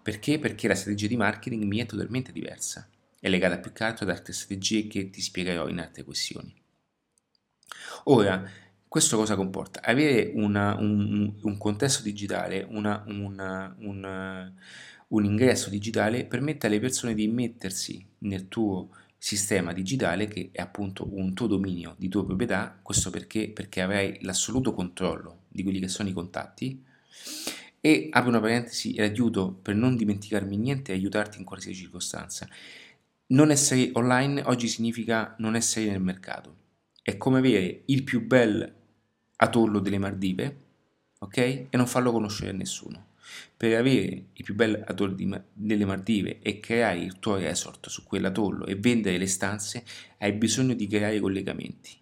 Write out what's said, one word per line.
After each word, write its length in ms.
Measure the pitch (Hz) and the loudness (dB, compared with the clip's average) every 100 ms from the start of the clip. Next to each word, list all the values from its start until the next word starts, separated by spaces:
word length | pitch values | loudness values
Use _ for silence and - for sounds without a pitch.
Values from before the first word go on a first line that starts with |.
Perché? 380 | - 104 - 147 | -6 -4 0 2
Perché 300 | 117 - 110 | 0 0 2
la 80 | 95 | 2
strategia 320 | - 101 107 | 0 -2 0
di 80 | 120 | 2
marketing 480 | 101 110 - 117 | 2 0 -6 -4
mia 180 | 104 101 | -2 -2
è 40 | 120 | -2
totalmente 440 | 98 90 123 131 | -4 -4 -4 -6
diversa, 580 | - - - - - - _ _ _ | -10 -10 -8 -10 -10 -16 _ _ _
è 100 | 104 | 2
legata 300 | 92 92 85 | 4 4 0
più 140 | - | -6
che 100 | - | -4
altro 220 | 113 113 | -4 -2
ad 80 | 98 | -4
altre 200 | - - | -4 -6
strategie 540 | - - 98 95 110 107 | -12 -8 -6 -2 -2 -2
che 240 | 101 95 | -6 -8
ti 100 | - | -8
spiegherò 460 | 95 - 92 87 78 | -8 -4 -4 -2 -2
in 140 | 87 | -6
altre 240 | 82 - | -8 -14
questioni. 500 | - - - - - - _ _ _ _ _ _ _ _ _ _ _ - - - | -10 -8 -6 -8 -16 -20 _ _ _ _ _ _ _ _ _ _ _ -16 -14 -8
Ora, 560 | - 131 101 92 95 - - _ _ | 6 8 8 2 -4 -14 -20 _ _
questo 240 | 160 - 113 | 2 2 4
cosa 200 | 107 98 | 2 2
comporta? 440 | 95 87 76 - | 0 -4 -10 -8
Avere 500 | - 120 151 123 - | 0 4 6 4 2
una, 420 | 117 104 101 101 101 | 0 2 2 2 2
un, 240 | 104 104 | 2 2
un, 340 | 104 104 104 104 | 2 2 0 -2
un 160 | 107 101 | -4 -2
contesto 460 | 104 104 139 135 | -2 0 0 0
digitale, 640 | 107 104 101 98 90 92 95 | -2 -6 -4 -4 -4 -6 -6
una, 340 | 110 104 104 107 | -4 -2 -2 -6
un, 680 | 101 101 98 95 95 95 95 | -8 -6 -6 -8 -8 -8 -12
un, 760 | 110 98 95 95 95 95 92 92 - - - - _ | -10 -10 -8 -8 -8 -10 -12 -16 -20 -20 -20 -20 _
un 160 | 110 | 2
ingresso 460 | 101 104 127 110 - | 4 4 4 4 0
digitale 560 | 101 107 110 104 120 - | -4 -2 0 0 0 -4
permette 400 | 120 143 143 110 | -4 -4 -2 2
alle 120 | 104 | 2
persone 360 | 123 127 120 | 0 -2 -2
di 120 | 107 107 | 0 0
mettersi 800 | 120 123 117 95 95 - - - _ | 0 -2 -4 -8 -6 -8 -10 -14 _
nel 300 | 104 95 95 | -6 -4 -6
tuo 420 | - 107 95 - - - _ | 0 0 0 -6 -16 -20 _
sistema 560 | - 101 - 101 87 | -6 -4 0 0 0
digitale, 540 | 87 95 131 98 87 104 | -4 -2 0 0 0 -2
che 240 | - - | -4 -8
è 80 | - | -8
appunto 480 | 90 - 98 98 - | -10 -6 -6 -6 -8
un 220 | 98 95 | -4 -4
tuo 140 | 92 117 | -2 0
dominio 480 | 98 98 87 82 82 | 2 0 -4 -8 -8
di 140 | 92 | -2
tua 160 | 101 95 | 0 0
proprietà. 520 | 95 120 98 113 - | -2 0 -2 -2 -10
Questo 260 | - 98 - | -2 -2 0
perché? 400 | - - 110 107 | -6 -6 -4 -4
Perché 320 | - - - | -6 -8 -4
avrai 380 | 92 101 95 - | 0 0 -2 -4
l'assoluto 540 | 95 92 - 123 127 | -4 -2 0 0 0
controllo 720 | - 90 - 92 80 - - _ | 0 -4 -2 -2 -2 -8 -18 _
di 140 | - | -6
quelli 180 | 95 95 | -2 -2
che 80 | 92 | -4
sono 220 | - 104 | -4 -4
i 20 | |
contatti, 720 | 92 87 - - - 131 135 - _ _ - - - - - - _ | -4 -6 -8 -10 -6 -6 -6 -16 _ _ -20 -14 -10 -10 -12 -16 _
e 280 | 156 156 156 | 6 6 6
apro 180 | 123 123 | 4 4
una 120 | 117 | 4
parentesi 520 | 107 120 120 - 110 | 4 0 -2 -6 -6
e 120 | 110 | 0
aiuto 500 | 107 104 117 - 92 | 0 2 2 2 0
per 200 | 185 - | -2 -2
non 220 | 101 123 127 | 2 2 2
dimenticarmi 580 | 104 101 - 104 95 101 | 0 0 -2 -4 -2 -2
niente 340 | 120 139 135 | -2 -2 -4
e 40 | 92 | -2
aiutarti 420 | 95 107 104 - | 0 0 -2 -6
in 60 | |
qualsiasi 360 | 95 92 95 92 | -14 -12 -12 -12
circostanza. 680 | 90 90 - - - - - - - - - _ _ _ _ | -12 -10 -8 -8 -10 -12 -12 -16 -20 -20 -20 _ _ _ _
Non 220 | 127 156 | 6 8
essere 380 | 143 147 127 127 | 6 4 4 4
online 480 | - 123 127 139 143 | 2 4 4 4 0
oggi 240 | 139 123 117 | 0 0 0
significa 640 | - 113 117 113 113 110 - | -2 -2 -2 0 0 0 -4
non 180 | 110 113 | 0 0
essere 300 | 113 - 110 | 0 0 0
nel 160 | 98 | 0
mercato. 540 | 92 92 - - - - _ _ _ _ | -2 -2 -8 -12 -12 -20 _ _ _ _
È 160 | - 98 | -6 -2
come 220 | 131 131 | 2 4
avere 460 | 131 107 90 - - | 6 4 2 -4 0
il 180 | 135 | 0
più 220 | 135 123 - | 2 -2 4
bel 540 | 127 117 98 - - _ _ _ _ _ | 6 6 2 -2 -10 _ _ _ _ _
atollo 460 | _ 110 120 113 101 | _ 4 6 4 4
delle 180 | 98 98 | 0 0
Maldive, 580 | 98 95 95 95 127 - _ _ _ _ _ _ | -2 -2 -2 -2 -4 -6 _ _ _ _ _ _
ok? 180 | 98 117 | -6 2
E 320 | 123 131 - | 2 0 -2
non 160 | 123 123 | 2 4
farlo 240 | 135 123 | 4 4
conoscere 380 | 117 107 101 101 | 2 0 -4 -6
a 20 | |
nessuno. 560 | 98 95 - - - 98 _ - - - _ | -6 -6 -8 -10 -16 -18 _ -18 -18 -18 _
Per 200 | 113 113 | 2 4
avere 500 | 127 127 92 92 - | 6 4 2 -4 -12
il 120 | - | -16
più 100 | - | -8
bel 300 | 101 113 104 - | 2 2 2 -2
atollo 280 | 95 101 | -2 -2
di 120 | 95 92 | 0 -4
Ma-, 160 | 95 - | -4 -10
delle 320 | - 104 107 | -8 0 2
Maldive 540 | 101 98 95 110 90 85 | 2 0 0 0 0 -4
e 200 | - 98 | -6 -6
creare 400 | - 117 113 87 | 0 2 2 2
il 180 | 87 95 | -4 -4
tuo 160 | - | -2
resort 540 | 98 82 82 - - - | 0 0 -2 -6 -12 -12
su 160 | - | -14
quell'atollo 600 | - 95 95 95 101 82 82 | -4 0 0 2 0 0 -4
e 100 | 98 | 0
vendere 420 | 117 120 101 90 | 2 4 4 2
le 80 | 92 | 0
stanze, 580 | - 98 107 - 123 - - - _ | 0 -2 -4 -6 -8 -12 -18 -18 _
hai 140 | 104 | 0
bisogno 400 | 104 113 120 131 | 2 2 4 2
di 120 | 113 101 | 2 0
creare 320 | 104 104 107 | 0 2 0
collegamenti 720 | 98 95 95 - - - - - | 0 -2 -4 -8 -10 -14 -18 -20